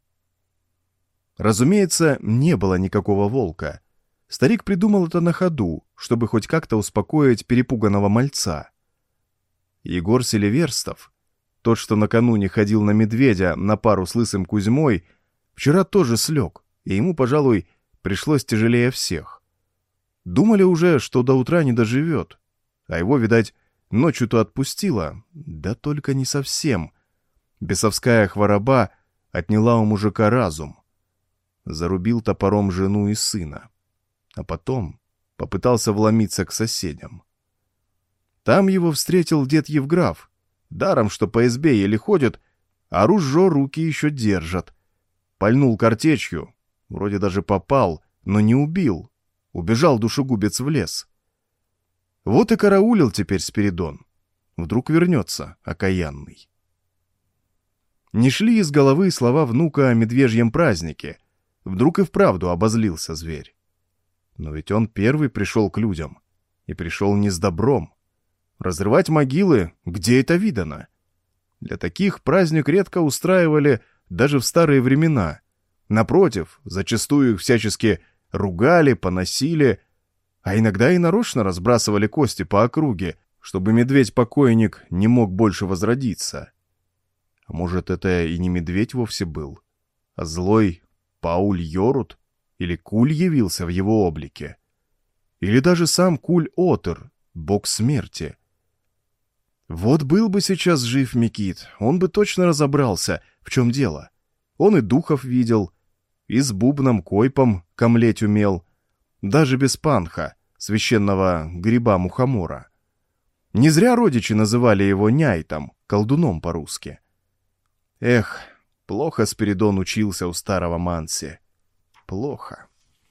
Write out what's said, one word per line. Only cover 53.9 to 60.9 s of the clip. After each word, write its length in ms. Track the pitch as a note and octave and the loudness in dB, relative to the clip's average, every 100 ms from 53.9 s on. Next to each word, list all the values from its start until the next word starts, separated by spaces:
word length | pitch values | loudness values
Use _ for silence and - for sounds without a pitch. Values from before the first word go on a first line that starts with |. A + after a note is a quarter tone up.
| C#2+ _ _ _ _ _ - | -10 _ _ _ _ _ -12
Вдруг 320 | - A2 - | -4 -4 0
вернётся, 640 | D#3+ F3 D#3 - - C#2+ - | 2 2 0 -2 -8 -12 -14
окаянный. 840 | - E2 F#2+ F#2 D#2 C#2+ C#2+ - _ _ _ _ _ _ _ _ _ _ _ _ _ _ _ _ _ | -12 -6 -2 -2 -4 -10 -18 -20 _ _ _ _ _ _ _ _ _ _ _ _ _ _ _ _ _
Не 180 | G#2 B2+ | 0 2
шли 300 | - A3 A3+ | 2 2 2
из 100 | D#3+ | 2
головы 400 | C#3+ C#3 C#3 F#3+ | 4 4 4 2
слова 360 | - A#2+ C#3+ C#3 | 0 0 2 0
внука 440 | A#2+ E3+ D3 C3+ | 0 0 0 2
о 40 | |
медвежьем 580 | A2+ A2+ B2 C3 A2+ A#2 | 2 2 2 2 2 0
празднике. 680 | B2+ E3 F2 E2 | 2 0 0 -6